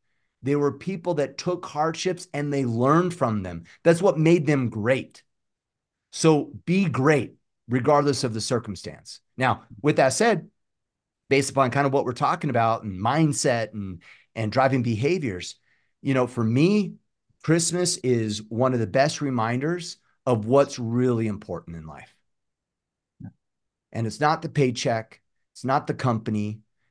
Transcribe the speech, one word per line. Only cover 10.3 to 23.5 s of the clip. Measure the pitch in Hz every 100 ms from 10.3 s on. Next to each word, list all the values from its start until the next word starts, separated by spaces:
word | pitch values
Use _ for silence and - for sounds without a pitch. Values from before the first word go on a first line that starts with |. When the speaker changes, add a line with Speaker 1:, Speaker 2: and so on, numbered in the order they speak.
| 196 - _ _ _ _ _ _ _ _
Speaker 1:
based | 139 139
upon | 135 131
kind | 139 139
of |
what | 135 123
we're |
talking | 120 143 170 156
about | 120 113 113
and | 107 92
mindset | 110 147 160 147 147 120 110
and, | 107 98 85 - - _ 113
and | 110
driving | 131 131 131
behaviors, | 120 107 143 180 135 90 - - _ _ _ _
you | 135
know, | 131 123
for | 123
me, | 110 123 170 214 180 - _ _ _ _
Christmas | - 165 165 175 175 -
is | 131 120 110 104
one | - 113 127
of | 123
the | 107
best | 135 147 -
reminders | 143 127 110 123 147 175 170 - _ _ -
of | 117 107
what's | 135 139 -
really | 117 120 127 117 110
important | 101 - 87 - 82
in | 78
life. | 69 - _ _ _ _ _ _ _ _ _ _ _
Speaker 2:
Yeah. | 135 - _